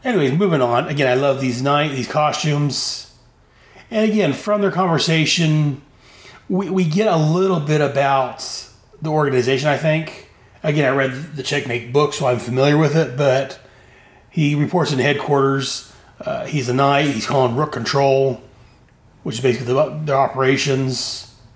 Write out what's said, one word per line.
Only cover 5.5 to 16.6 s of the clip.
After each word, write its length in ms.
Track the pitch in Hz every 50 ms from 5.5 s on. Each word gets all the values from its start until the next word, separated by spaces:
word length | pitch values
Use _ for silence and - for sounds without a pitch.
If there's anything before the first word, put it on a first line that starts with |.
| 151 151 151 147 135 - - _ _ _ _ - - - - - - - _ _
we, 220 | 196 180 202 165
we 140 | 185 190 180
get 240 | 160 151 196 214 220
a 80 | 180
little 420 | 160 151 151 160 180 190 190 185 165
bit 220 | 147 147 151 151
about 880 | 147 135 120 139 143 139 139 135 131 123 - - - - - - - - - _ _ _ - - 156
the 80 | 160
organization, 580 | 151 156 151 139 131 127 120 123 135 127 143 151
I 100 | 143 131
think. 500 | 147 160 156 160 160 156 - - - - - _ - - _ - -
Again, 220 | 160 147 156 143
I 100 | 131 135
read 400 | 139 135 131 127 131 156 165 -
the 80 | 143 127
Checkmate 500 | - 147 143 127 117 120 120 110 120 123
book, 200 | 143 151 143 -
so 140 | - 147
I'm 120 | 131 127 117
familiar 380 | - 117 123 131 135 147 147
with 180 | 151 160 147 143
it, 220 | 160 160 131 123
but... 420 | 135 147 139 127 135 135 - - - - - - - - - - - - - _ - _ _
He 260 | - - 151 143 147
reports 380 | 147 151 - - 180 156 - 151
in 80 | 131
headquarters. 920 | 123 143 147 143 - - 143 139 135 135 135 139 131 - - - - - - - - - - _
Uh, 240 | - - - - -
he's 220 | - - 147